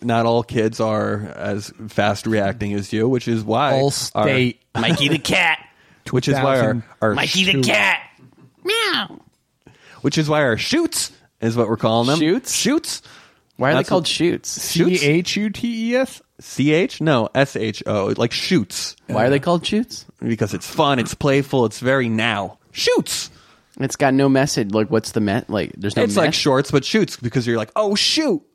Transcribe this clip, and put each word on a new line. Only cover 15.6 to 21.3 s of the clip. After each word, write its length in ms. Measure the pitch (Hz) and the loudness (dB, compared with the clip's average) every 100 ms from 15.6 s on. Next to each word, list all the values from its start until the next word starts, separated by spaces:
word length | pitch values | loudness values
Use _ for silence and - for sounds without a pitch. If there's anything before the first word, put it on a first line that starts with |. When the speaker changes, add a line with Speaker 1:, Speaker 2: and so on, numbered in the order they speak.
| 233 226 226 | -4 -2 0
Speaker 2:
E 40 | 247 | 0
S? 260 | 254 - _ - | -2 -6 _ -20
Speaker 1:
C 320 | - - 143 | -10 0 2
H? 280 | 156 233 - | 4 2 0
No, 280 | 160 131 110 131 | 2 2 2 0
S 200 | 139 117 | 0 0
H 280 | 110 104 - | -4 -4 -2
O. 280 | 104 101 110 | -2 0 0
Like 140 | 117 | -2
shoots. 640 | - - 175 98 - - - - | -2 0 0 0 -6 -10 -12 -4
Speaker 3:
Why 180 | 110 120 | 0 2
are 40 | |
they 100 | 139 | 2
called 260 | 175 175 - | 2 0 0
shoots? 400 | 208 247 - - _ | -2 -2 -10 -18 _
Speaker 1:
Because 340 | 117 113 107 | -4 -2 -2
it's 120 | 95 - | -4 -6
fun, 300 | - 147 131 | 0 2 2
it's 160 | 110 | -2
playful, 520 | - 147 | -2 0